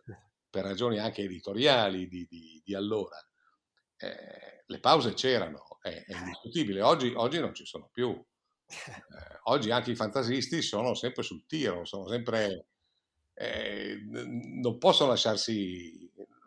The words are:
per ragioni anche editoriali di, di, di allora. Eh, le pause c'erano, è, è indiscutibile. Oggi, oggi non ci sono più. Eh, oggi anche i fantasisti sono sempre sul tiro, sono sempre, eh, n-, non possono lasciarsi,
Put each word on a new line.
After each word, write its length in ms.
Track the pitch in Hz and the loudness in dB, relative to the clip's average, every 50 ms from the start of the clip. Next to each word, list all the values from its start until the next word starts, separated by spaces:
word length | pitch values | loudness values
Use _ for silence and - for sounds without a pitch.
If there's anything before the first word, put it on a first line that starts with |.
| - - 98 - _ _ _ _ _ _ | -18 -18 -18 -18 _ _ _ _ _ _
per 140 | - 95 95 | -4 -4 -2
ragioni 340 | 98 98 95 120 120 110 104 | -2 -2 0 0 2 2 0
anche 220 | 107 110 - 104 | -2 -2 -2 -4
editoriali 880 | 101 95 90 85 - 101 101 113 135 147 135 120 107 98 92 92 92 90 | -4 -6 -6 -8 -8 -6 -2 4 6 6 6 6 4 2 0 -2 -4 -6
di, 180 | 90 90 85 - | -8 -10 -10 -12
di, 320 | 85 85 82 80 80 78 | -14 -18 -20 -20 -20 -14
di 140 | _ 98 98 | _ -6 -4
allora. 420 | 98 101 107 110 104 92 - 80 76 - _ _ _ _ _ _ _ _ _ _ _ _ _ _ | -2 -2 0 0 0 -2 -4 -8 -16 -20 _ _ _ _ _ _ _ _ _ _ _ _ _ _
Eh, 680 | - - - - - - - - - - - - - _ | -12 -12 -10 -10 -12 -14 -18 -18 -18 -20 -20 -20 -18 _
le 140 | - - - | -12 -6 2
pause 320 | - 123 156 156 120 113 95 | 6 6 8 8 6 2 0
c'erano, 640 | - - 131 127 110 92 80 71 71 - - - _ | 0 2 2 2 2 0 -2 -6 -12 -16 -18 -16 _
è, 220 | - 95 82 85 - | -10 -10 -8 -10 -10
è 120 | - 95 | -10 -10
indiscutibile. 640 | 90 90 87 - - - 113 120 - 147 104 95 98 | -10 -8 -10 -10 -12 -10 -4 -2 -2 0 0 2 4
Oggi, 320 | 107 131 170 151 127 120 120 | 6 6 6 6 4 0 2
oggi 240 | 110 113 123 - 165 | 2 0 2 2 0
non 140 | 135 101 - | -2 -2 -4
ci 120 | - - | -8 -12
sono 220 | - - 80 - - | -12 -14 -14 -14 -8
più. 320 | - 117 123 120 95 - - _ _ _ _ _ _ _ _ - | -4 -2 0 0 -2 -4 -8 _ _ _ _ _ _ _ _ -16
Eh, 720 | - - - - - - - - - - - - - - - | -14 -12 -12 -12 -14 -16 -18 -18 -18 -18 -18 -16 -12 -4 2
oggi 280 | 117 131 143 113 107 | 2 4 4 4 4
anche 200 | 117 123 120 123 | 2 2 2 2
i 40 | 117 | 0
fantasisti 680 | - 110 104 104 135 123 117 131 135 - - 165 160 | 0 0 0 0 0 0 0 0 0 -2 -2 -2 -2
sono 320 | 139 - - 104 120 127 104 | -2 0 0 0 2 0 0
sempre 300 | - - 131 - - 117 | 0 -2 -4 -4 -4 -6
sul 220 | - 90 76 - | -6 -8 -12 -10
tiro, 380 | - 156 160 135 104 87 87 85 | -6 -4 -2 0 0 0 -2 -4
sono 220 | - - 101 95 | -6 -8 -8 -6
sempre, 600 | 95 113 120 117 117 110 110 107 101 92 85 - _ _ _ _ _ _ _ _ _ _ _ _ _ - | -4 -4 -4 -2 0 2 2 2 2 0 -4 -10 _ _ _ _ _ _ _ _ _ _ _ _ _ -12
eh, 600 | - - 117 113 110 110 107 101 104 104 104 104 | -8 -6 -6 -4 -4 -4 -6 -6 -6 -6 -8 -8
n-, 640 | 104 104 107 113 120 123 123 120 120 120 123 127 127 | -10 -10 -10 -10 -8 -8 -8 -8 -8 -8 -8 -6 -2
non 160 | 123 120 113 | 0 0 0
possono 320 | 123 - 190 170 - 151 131 | 4 6 6 6 8 6 6
lasciarsi, 1000 | 117 101 - 113 107 101 - 117 113 104 98 90 90 90 87 82 80 - 87 87 _ 98 101 - _ _ _ | 4 4 4 2 2 2 0 0 0 0 -2 -2 -4 -8 -10 -14 -16 -18 -20 -20 _ -18 -18 -18 _ _ _